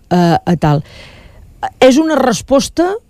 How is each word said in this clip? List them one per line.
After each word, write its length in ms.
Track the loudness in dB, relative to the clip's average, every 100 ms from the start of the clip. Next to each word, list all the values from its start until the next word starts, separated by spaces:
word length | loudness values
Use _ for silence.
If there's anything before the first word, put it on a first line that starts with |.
| -4
eh, 280 | 0 2 0 -2
a 100 | -2
tal. 240 | 0 -2 -4 -16 -20 -20 -20 -20 -20 -14 -12 0
És 180 | 2 4
una 180 | 0 0
resposta, 800 | -2 -4 -2 -2 -2 -4 -4 -4 -12